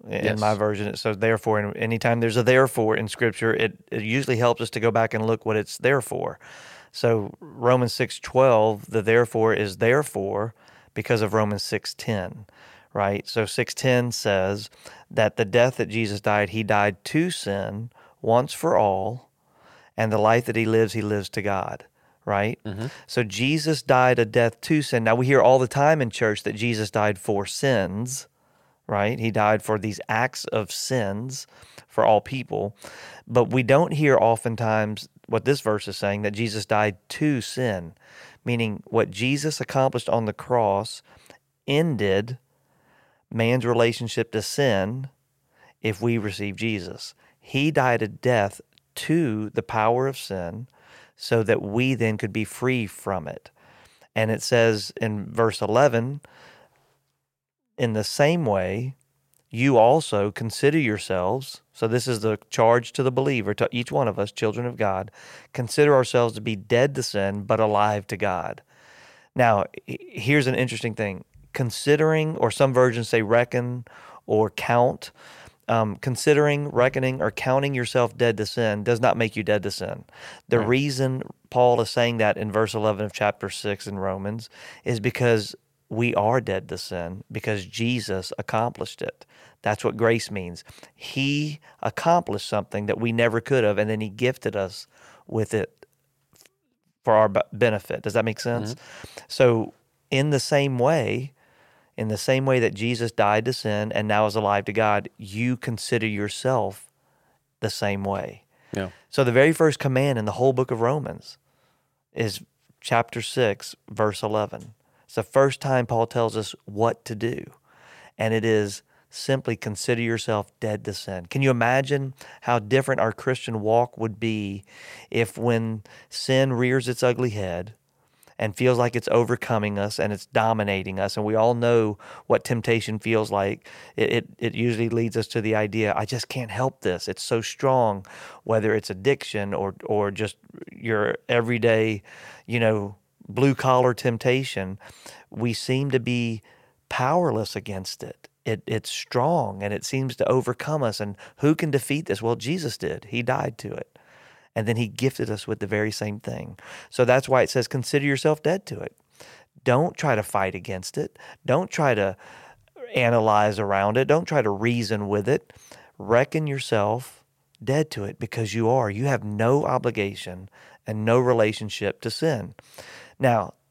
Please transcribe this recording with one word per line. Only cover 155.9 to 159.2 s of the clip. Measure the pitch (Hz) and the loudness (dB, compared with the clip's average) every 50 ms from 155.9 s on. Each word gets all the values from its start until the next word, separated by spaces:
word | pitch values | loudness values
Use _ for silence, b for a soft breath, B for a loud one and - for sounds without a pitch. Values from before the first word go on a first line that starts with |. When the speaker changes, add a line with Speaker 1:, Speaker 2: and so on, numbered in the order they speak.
Speaker 1:
same | - - 107 104 104 107 | -4 -4 -6 -6 -8 -8
thing. | - - 120 - - - - - B B B B B B | -8 -10 -10 -10 -10 -12 -16 -18 B B B B B B
So | B - 123 | B 2 4
that's | 117 123 139 135 131 | 6 4 4 4 4
why | 131 127 104 | 4 4 4
it | - | 2
says, | - 131 113 | 2 -2 -2
"Consider | - - 131 120 - 147 143 143 | -2 -2 -6 -2 0 0 0 2
yourself | 143 139 127 - 156 151 151 | 0 0 2 2 0 0 0
dead | - 151 180 202 - | 0 -2 -2 -2 -4
to | - 113 - | -8 -12 -10
it." | - - _ _ _ _ B B | -10 -12 _ _ _ _ B B